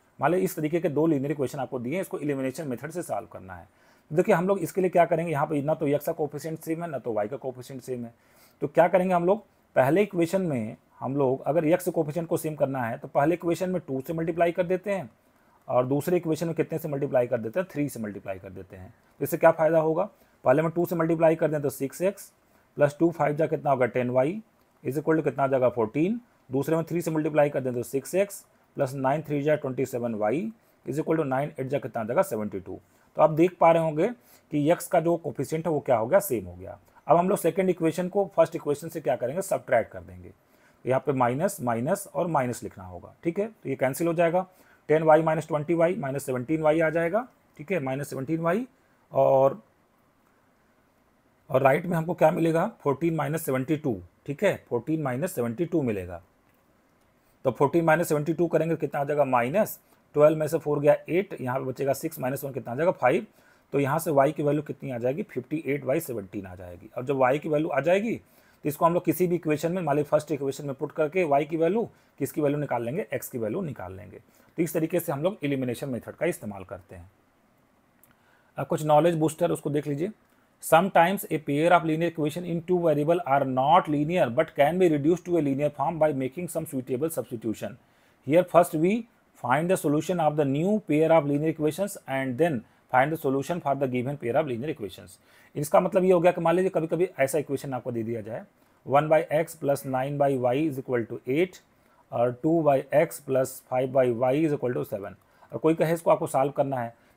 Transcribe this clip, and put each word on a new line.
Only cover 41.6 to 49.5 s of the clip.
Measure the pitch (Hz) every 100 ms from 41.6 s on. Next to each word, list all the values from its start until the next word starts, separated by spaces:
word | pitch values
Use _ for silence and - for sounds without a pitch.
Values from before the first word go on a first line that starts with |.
माइनस | 123 113 131 196 - 147
और | 175
माइनस | 151 123 117
लिखना | 98 -
होगा, | 92 90 - _
ठीक | 165 185
है। | 220
तो | - 139
ये | 135
कैंसिल | 131 139 170
हो |
जाएगा, | 165 170 175 185 _ _ _ -
टेन | 156
वाई | 160 156
माइनस | 165 160 -
ट्वेंटी | 151 151
वाई | 170 165 190
माइनस | 135 139 -
सेवनटीन | 127 123 156
वाई | 151 160
आ | 160
जाएगा, | 165 165 208 254 _ _ -
ठीक | 147
है, | 185
माइनस | 131 135 147
सेवनटीन | 131 135 160
वाई। | 165 202 254 _ _ _ _
और, | 135 135 135 135